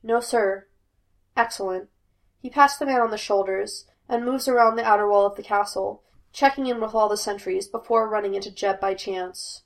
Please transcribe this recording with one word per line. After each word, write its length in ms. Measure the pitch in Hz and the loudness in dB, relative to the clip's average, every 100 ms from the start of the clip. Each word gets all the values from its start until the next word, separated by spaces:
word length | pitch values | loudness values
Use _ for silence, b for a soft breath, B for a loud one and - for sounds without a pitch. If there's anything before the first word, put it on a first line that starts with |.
"No, 180 | 226 233 | 2 0
sir." 480 | 240 240 196 196 _ _ _ _ _ _ _ - | 2 2 2 -2 _ _ _ _ _ _ _ -2
"Excellent." 520 | 233 - 190 185 202 _ _ _ _ _ | -2 -2 -6 -6 -10 _ _ _ _ _
He 100 | 254 | -6
pats 280 | 294 277 - | 4 4 4
the 80 | |
man 160 | 285 254 | 0 2
on 100 | 226 | 0
the 60 | 208 | -2
shoulders 680 | - 202 190 190 208 - - _ - | 0 0 2 -2 -4 -10 -18 _ -6
and 160 | 233 | -4
moves 220 | 240 262 262 | -2 -2 2
around 280 | 247 226 | 4 4
the 100 | 226 | 4
outer 220 | 220 208 208 | 2 2 4
wall 180 | 202 | 4
of 100 | 202 | 4
the 80 | 202 | -2
castle, 600 | - 202 202 196 196 214 _ _ _ | -4 -2 -2 -4 -6 -8 _ _ _
checking 360 | - 277 277 262 | 2 2 2 -4
in 140 | 240 | -4
with 120 | 220 | -2
all 140 | 220 208 | 0 2
the 100 | 208 | 0
sentries 500 | - 196 185 190 - | -4 -6 -4 -6 -6
before 420 | 226 - 226 220 | -10 0 0 2
running 240 | 214 202 | -2 -2
into 180 | 196 202 | -4 -8
Jeb 280 | - 196 190 | -4 -2 0
by 140 | 196 | -2
chance. 720 | 190 - 185 180 - - - | -4 -6 -6 -8 -10 -16 -16